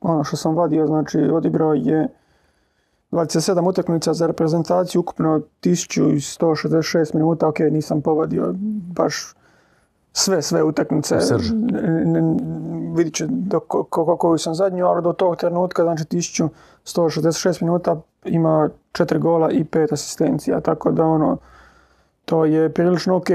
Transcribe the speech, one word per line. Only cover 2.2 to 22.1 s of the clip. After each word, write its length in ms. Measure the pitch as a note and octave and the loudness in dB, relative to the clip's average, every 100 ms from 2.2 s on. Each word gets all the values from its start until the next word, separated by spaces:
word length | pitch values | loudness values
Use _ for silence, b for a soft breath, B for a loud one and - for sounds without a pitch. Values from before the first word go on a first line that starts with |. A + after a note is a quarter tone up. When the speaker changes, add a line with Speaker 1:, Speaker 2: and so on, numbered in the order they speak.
| _ _ _ _ _ _ _ _ - | _ _ _ _ _ _ _ _ -6
Speaker 1:
dvadeset 320 | E3+ D#3+ F#3+ | -2 0 -2
sedam 240 | F#3 F3 F3 | 0 0 2
utakmica 460 | F#3 F3 E3 E3 | 0 0 -2 0
za 140 | D#3+ E3 | 0 -2
reprezentaciju, 720 | - D#3+ E3 D3+ F3+ F3+ F3 | 0 0 0 0 0 0 -2
ukupno 400 | E3+ - D#3+ D#3 D3+ _ | -2 -2 0 0 -2 _
tisuću 600 | F3+ F3 - D#3+ D#3 D3+ | 0 0 -2 0 0 0
sto 340 | - - E3 D3+ | -4 -2 0 0
šezdeset 360 | D#3 D#3+ D#3 | 0 0 0
šest 220 | E3+ D#3 | 0 0
minuta, 340 | D#3+ D#3+ D#3+ D#3 | 0 0 2 0
ok, 120 | D3+ | 2
nisam 400 | D3+ D#3 D3 D#3 | 0 0 -2 -2
povadio 520 | D3+ D#3 D#3+ E3 F3 F#3+ G#3 G#3+ F3 | 0 0 0 -2 -2 -4 -4 -6 -8
baš 220 | E3+ E3 - - _ b b b b b _ _ | -2 -2 -2 -12 _ b b b b b _ _
sve, 280 | - G3 F3+ | -4 0 0
sve 220 | C#3 E3 | 2 2
utakmice. 560 | D#3 D3+ - D#3 C#3+ D#3+ | 2 0 0 -2 0 0
Speaker 2:
Srž. 300 | - A#2+ - | 2 2 0
Speaker 1:
N-, 520 | A3 - - F3+ E3 E3+ | -2 0 0 0 2 2
n-, 280 | E3 E3 E3+ D#3+ D#3+ D#3+ E3 E3+ | 2 2 0 -2 -8 -8 -8 -4
vidit 200 | E3 D#3+ - | -2 -2 -2
ću 100 | D#3+ | -4
do 320 | F3 F#3+ E3 | -4 -2 -4
ko-, 240 | - - | -2 -4
ko-, 220 | - - E3 | -2 -2 0
ko-, 120 | E3+ | 2
koju 200 | E3+ D#3+ | 2 0
sam 160 | E3+ E3 | -2 -2
zadnju, 300 | G3 F3+ F3+ | -2 0 0
ali 160 | F3 | 2
do 120 | E3+ | 0
tog 220 | E3 F#3 E3+ | 0 0 0
trenutka, 480 | E3+ F3 F3+ - | -2 0 -2 0
znači 220 | E3 D#3+ D#3 | 0 0 -2
tisuću 440 | E3+ - - D#3+ b b b | -4 -4 -2 -2 b b b
sto 260 | - - E3 | -8 0 0
šezdeset 320 | D#3 D#3+ D#3 | 2 0 0
šest 200 | F#3 E3 | -2 0
minuta, 340 | E3 F3 F3 E3 - _ - | 0 0 0 -4 -6 _ -4
ima 440 | E3 D#3+ D#3 D3+ - _ | 0 2 4 2 -2 _
četiri 280 | - E3+ D3+ | -4 0 2
gola 320 | D#3 E3+ D#3+ | 2 2 2
i 120 | C#4 | 2
pet 280 | D#3 E3 D3+ | 0 0 0
asistencija, 680 | D3 - - D#3 D#3 - E3 | -2 -6 -2 0 0 -2 -2
tako 300 | E3 D#3+ F3+ | -2 -2 0
da 120 | D#3 D#3+ | 0 2
ono, 320 | D#3+ D3 - b b b b b b b | 2 0 -2 b b b b b b b